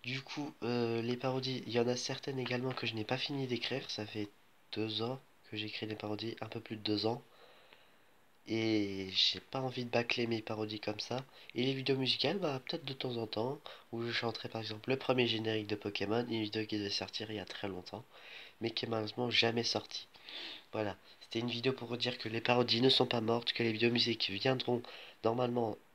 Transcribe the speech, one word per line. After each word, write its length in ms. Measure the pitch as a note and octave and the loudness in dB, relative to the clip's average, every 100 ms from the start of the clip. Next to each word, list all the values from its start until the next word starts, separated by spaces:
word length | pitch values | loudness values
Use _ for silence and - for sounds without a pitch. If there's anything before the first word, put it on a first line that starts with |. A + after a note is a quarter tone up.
Du 180 | A#2+ C3 | -6 -8
coup, 320 | - - D3 - | -6 -6 -6 -4
euh, 400 | A2+ A#2+ A#2 A#2 | 0 2 2 2
les 160 | A#2 B2 | 0 0
parodies, 460 | C3 C3 B2+ B2+ | 0 0 -2 -4
il 80 | A2 | 0
y 60 | A#2+ | 2
en 80 | A#2+ | 4
a 80 | |
certaines 420 | B2 - C3 - C3 | 2 -2 -4 -4 -4
également 340 | A#2+ B2 C3 | -2 0 0
que 140 | B2 | -2
je 80 | A#2 | -2
n'ai 100 | A2 | -2
pas 140 | G#2+ B2 | -2 0
fini 300 | - C#3+ B2+ | 0 -2 0
d'écrire. 420 | A#2+ - C3 - | -2 0 -4 -4
Ça 160 | - | -6
fait 240 | G#2 A2 G#2 - _ _ _ | -4 -4 -6 -8 _ _ _
deux 280 | G#2+ A2 G#2+ | -4 -2 0
ans 180 | A#2 C3 - - - | -2 -4 -10 -20 -10
que 80 | G#2+ | -8
j'écris 300 | G#2+ - G#2+ | -6 -6 -4
des 80 | |
parodies, 400 | G#2+ G#2 G#2+ A2+ - | -4 -4 -4 -4 -6
un 40 | |
peu 140 | A2 A2+ | -8 -10
plus 160 | - | -8
de 60 | G#2+ | -4
deux 240 | G#2 G#2 G#2+ | 0 2 2
ans. 160 | B2+ - - - - - - - - _ _ _ _ - | 0 -6 -20 -20 -20 -20 -20 -20 -20 _ _ _ _ -4
Et 600 | A2 A2 A2 G2+ G2 F#2+ | 0 4 4 2 -2 -2
j'ai 280 | F#2+ - F#2 | 2 2 2
pas 220 | - C3+ | -4 -4
envie 220 | C3 B2 | -2 -4
de 60 | A#2+ | 0
bâcler 380 | A#2+ A#2+ - A#2 | 2 2 2 2
mes 160 | A2+ | 0
parodies 360 | - G#2+ G#2+ G#2+ | -2 -4 -4 -4
comme 200 | - G#2 | -4 -4
ça. 260 | - B2 C3+ - - | -4 -4 -6 -18 -8
Et 80 | A2+ | 0
les 100 | C3 | 0
vidéos 240 | C3+ C3 C3+ | 0 0 2
musicales, 400 | B2+ A2+ C3+ F#3+ | 2 2 2 2
bah, 240 | E3+ C3 | 0 -2
peut-être 220 | - E3+ | -6 -6
de 80 | C3+ | -6
temps 240 | C3 C3 A#2+ | -6 -4 -2
en 80 | |
temps, 340 | A2 G#2 A#2+ C#3+ - - - | -2 0 -2 -2 -10 -18 -8
où 120 | A#2 | -4
je 80 | A#2 | -2
chanterai 360 | A2+ A#2 A2 A#2+ | 0 -2 -2 -6
par 140 | A2+ | -6
exemple 300 | A2 G#2+ - | -6 -6 0
le 60 | C3 | 0
premier 280 | - B2+ | 4 6
générique 420 | A#2 A2+ A2 A2 G#2 | 6 4 2 0 0
de 80 | |
Pokémon, 500 | G#2 G#2 - G2 A2+ A#2+ | -2 -2 -2 2 2 2
une 140 | A2+ | 0
vidéo 240 | G#2+ A2 G#2+ | 0 -2 -2
qui 100 | G#2+ | -2
devait 140 | G2+ | 0
sortir 400 | - F#2+ - A2 | -2 -4 -6 -6
il 60 | G#2+ | -6
y 20 | |
a 60 | |
très 220 | F2+ - G2+ | -8 -6 -6
longtemps, 380 | F#2 - G2 - - - - - - | -6 -8 -12 -12 -20 -18 -16 -18 -6
mais 80 | A2+ | -4
qui 160 | - | -2
est 40 | A#2 | -2
malheureusement 420 | A2+ G#2+ - B2 | 0 -2 -2 2
jamais 320 | A#2 A#2 A#2 | 4 4 2
sortie. 440 | A#2 G#2+ - - - - - - - - - | 0 -2 -4 -12 -12 -18 -14 -12 -12 -14 -8
Voilà, 240 | A2 G#2 F#2+ - - | -4 -4 -6 -16 -20
c'était 200 | - A2+ | -6 -2
une 100 | A#2+ | -2
vidéo 240 | A#2+ B2+ | 0 -2
pour 160 | B2+ A#2 | -2 -4
vous 80 | A#2+ | -2
dire 200 | A#2+ - | -2 -2
que 120 | A2 | -4
les 100 | A2+ | 0
parodies 400 | A#2 B2 A#2 A2+ | 4 6 6 6
ne 100 | C3 | 8
sont 160 | - | 8
pas 140 | B2 A#2+ | 6 4
mortes, 320 | A2 A#2 - | 2 2 2
que 120 | - | 2
les 100 | A#2 | 2
vidéos 180 | A2 A#2 | 4 4
musiques 380 | A#2+ A#2 A#2 - | 4 2 2 -2
viendront 520 | G2 C3 B2+ - A#2+ - - - - | 0 2 2 2 0 0 -14 -16 0
normalement 520 | A2+ B2 B2 A#2+ A2+ - - | 0 2 2 2 0 -2 -12